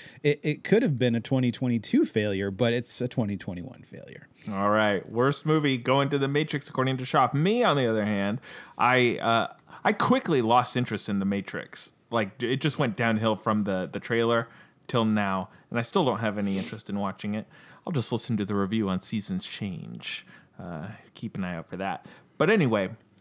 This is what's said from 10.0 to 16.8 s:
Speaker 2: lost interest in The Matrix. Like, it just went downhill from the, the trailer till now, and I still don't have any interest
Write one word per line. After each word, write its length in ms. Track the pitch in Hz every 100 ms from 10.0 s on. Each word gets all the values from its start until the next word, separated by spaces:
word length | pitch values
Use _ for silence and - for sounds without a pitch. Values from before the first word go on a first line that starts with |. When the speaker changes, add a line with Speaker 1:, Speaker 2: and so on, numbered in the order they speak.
| - 254 - 143
Speaker 2:
lost 340 | 113 123 123 127
interest 320 | 120 104 -
in 120 | 101
The 40 |
Matrix. 680 | 98 101 95 82 - - - - -
Like, 320 | 117 98 -
it 140 | 120 131
just 180 | 151 -
went 160 | 131 101
downhill 400 | 117 110 113 104
from 260 | 113 107
the, 240 | 101 92 85
the 100 | 85
trailer 480 | - 117 117 117 117 - - _ -
till 180 | 123 110
now, 420 | 107 101 95 90 - -
and 80 | 117
I 40 |
still 220 | 113 196
don't 140 | 147 107
have 180 | 113 104
any 220 | 101 98
interest 320 | 92 107